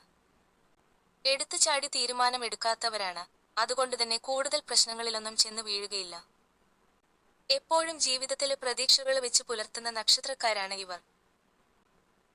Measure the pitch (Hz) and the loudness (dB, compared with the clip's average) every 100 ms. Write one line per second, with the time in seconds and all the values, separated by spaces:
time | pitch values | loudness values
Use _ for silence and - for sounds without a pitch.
0 | - _ _ _ _ _ _ _ _ _ | -20 _ _ _ _ _ _ _ _ _
1 | _ _ - 269 302 349 320 285 277 262 | _ _ 0 0 -2 2 2 2 0 -4
2 | 240 247 247 247 233 214 226 226 233 214 | -2 2 2 2 -4 -2 -2 0 -2 -2
3 | 190 175 180 _ _ - 233 247 262 247 | -4 -6 -12 _ _ -2 0 2 0 0
4 | 233 226 - 262 277 294 - 233 233 226 | -2 -2 -2 0 0 -2 2 2 2 0
5 | 233 220 220 220 220 220 214 202 202 202 | -4 -4 -4 0 0 0 -4 -4 -4 -6
6 | 180 170 - _ _ _ _ _ _ _ | -8 -12 -16 _ _ _ _ _ _ _
7 | _ _ _ _ - 269 - 320 330 311 | _ _ _ _ -2 -2 4 2 2 0
8 | 262 254 262 269 277 269 254 240 254 - | -2 -2 -4 -2 -2 -2 -2 0 4 4
9 | 262 269 247 - - 226 214 - 233 220 | 4 0 2 0 0 -4 -4 -6 -6 -2
10 | 214 - - 269 233 208 190 196 185 175 | 2 2 2 0 0 2 -2 -6 -8 -10
11 | - _ _ _ _ _ _ _ _ _ | -12 _ _ _ _ _ _ _ _ _
12 | _ _ _ | _ _ _